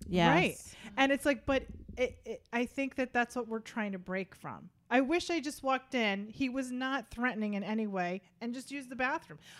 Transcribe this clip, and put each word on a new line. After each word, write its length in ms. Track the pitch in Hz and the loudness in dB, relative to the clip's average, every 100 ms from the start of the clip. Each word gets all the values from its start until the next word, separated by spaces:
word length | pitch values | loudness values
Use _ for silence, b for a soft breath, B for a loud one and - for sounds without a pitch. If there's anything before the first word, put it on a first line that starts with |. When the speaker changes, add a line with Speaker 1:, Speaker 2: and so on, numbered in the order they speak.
| - | 0
Speaker 1:
Yes. 220 | 180 170 | 6 8
Speaker 2:
Right. 280 | - 196 - - B B - | 8 4 0 -12 B B 2
And 140 | 269 | 4
it's 140 | 277 302 | 4 4
like, 200 | 254 - | 2 2
but 180 | 269 262 - - - | 0 0 -10 -12 -2
it, 200 | 247 - 226 | -2 -2 -10
it, 160 | 220 - | -12 -4
I 120 | 233 247 | -2 0
think 300 | - 269 - | -2 -2 -2
that 180 | 254 | 0
that's 220 | 240 233 247 | 0 0 -2
what 120 | 220 | -4
we're 120 | 220 | -6
trying 340 | 220 233 208 | -4 -4 -4
to 60 | 190 | -4
break 360 | 180 190 185 - | -4 -4 -6 -8
from. 340 | 151 87 180 - _ | -12 -10 -14 -20 _
I 140 | 247 | 2
wish 300 | 262 339 - | 4 2 2
I 80 | 339 | -2
just 240 | 277 - | -2 -4
walked 320 | 262 262 262 254 | 0 0 0 0
in. 320 | 220 196 214 | 2 0 -4
He 200 | - 262 | -2 -2
was 240 | 262 254 | -2 -4
not 380 | 247 262 269 - | -4 -2 -2 -4
threatening 460 | 233 247 214 214 202 | -2 0 0 0 0
in 80 | |
any 240 | 196 220 214 | 0 0 0
way 340 | 190 175 185 - _ | 0 0 -2 -8 _
and 140 | 233 | -6
just 160 | 254 - | -6 -8
used 200 | 285 247 | -10 -8
the 60 | 247 | -2
bathroom. 440 | 254 320 - 151 b b | 0 0 -6 -16 b b